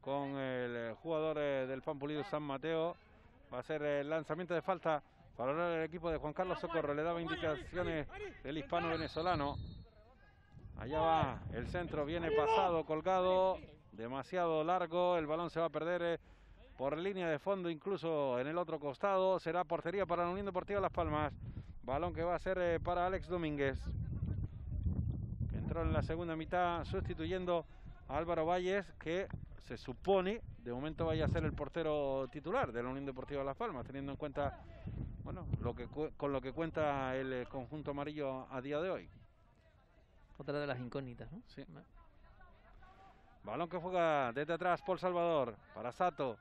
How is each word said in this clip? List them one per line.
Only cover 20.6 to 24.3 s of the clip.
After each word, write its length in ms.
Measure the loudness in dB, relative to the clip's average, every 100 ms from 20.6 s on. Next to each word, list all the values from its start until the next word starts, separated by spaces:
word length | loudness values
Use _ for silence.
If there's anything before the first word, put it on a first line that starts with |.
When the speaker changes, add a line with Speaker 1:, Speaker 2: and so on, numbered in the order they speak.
| 0 2
Speaker 1:
Las 120 | 2
Palmas. 420 | 2 2 4 2 0 -8 -8 -10 -10
Balón 300 | -2 0 0
que 100 | 0
va 120 | 0 2
a 40 |
ser, 180 | 2 2
eh, 200 | 4 2
para 260 | 2 2 2
Alex 220 | 0 0
Domínguez, 500 | 0 0 2 2 2 -2 -2 -2 -2 0